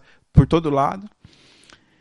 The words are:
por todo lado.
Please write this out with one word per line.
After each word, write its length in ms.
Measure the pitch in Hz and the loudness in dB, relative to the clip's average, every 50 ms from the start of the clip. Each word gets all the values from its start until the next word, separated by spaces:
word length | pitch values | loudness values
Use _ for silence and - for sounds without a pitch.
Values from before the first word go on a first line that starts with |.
| - _ _ _ _ _ | -10 _ _ _ _ _
por 140 | - - 139 | 2 2 4
todo 240 | - - 170 165 151 | 4 2 -2 -2 -2
lado. 400 | 143 139 139 160 - 196 202 214 - _ - - _ _ _ _ _ _ _ - - - _ _ _ _ | -2 -2 -2 -2 -4 -8 -14 -18 -20 _ -20 -20 _ _ _ _ _ _ _ -20 -20 -20 _ _ _ _